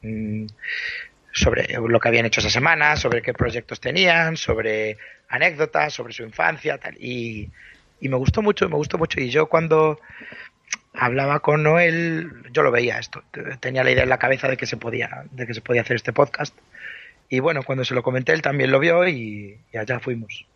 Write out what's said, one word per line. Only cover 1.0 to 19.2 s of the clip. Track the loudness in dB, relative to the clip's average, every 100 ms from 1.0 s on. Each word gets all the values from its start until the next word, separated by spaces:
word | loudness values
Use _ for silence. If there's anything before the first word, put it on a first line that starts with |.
| -12 _ _
sobre | 0 0 2 -2 -2
lo | 2 4
que | 4
habían | 2 2
hecho | 0
esa | 0
semana, | 2 2 4 4 2
sobre | 2 0
qué | -2
proyectos | -2 -2 -2 -10 -8
tenían, | -4 2 4 6 4 -2
sobre | -2 0 0 0 -2 -6 -14 -20 _
anécdotas, | 0 0 2 0 2 0
sobre | -4 -12
su | -12
infancia, | -14 0 0 0 -4 -6
tal, | -8 -12
y, | -8 -6 -6 -8 -12 -16 -20 -20 _ _
y | -4
me | 0
gustó | 0 2
mucho, | 2 2 2
me | 0
gustó | -2 -2
mucho, | -2 -2
y | 0
yo | 2 4
cuando | 2 4 4 4 0 -10 -20 -20 -20 -20 _ _ -12 _
hablaba | -2 0 0 0 0
con | 2 2
Noel, | 4 4 4 2 -2 -2 -6 -14 -6
yo | 2
lo | 4
veía | 4 2 -2
esto, | -8 -14 -16
te-, | -12 -12 -8
tenía | -4 0
la | 2
idea | 4
en | 2
la | 2
cabeza | 2 0 0
de | -2
que | -4
se | -6
podía, | -6 -6 -6 -10 -16
de | -12 -10
que |
se | -10
podía | 0 0
hacer | 2 -2
este | -2
podcast. | 2 0 0 -10 _ _ -20 -18 -18 -20 _ _
Y | 0
bueno, | 0 -2
cuando | -4 -4
se | -2
lo | -2
comenté, | 0 -2 0
él | 0
también | 2 0 2
lo | 4
vio | 4 4 2
y, | 0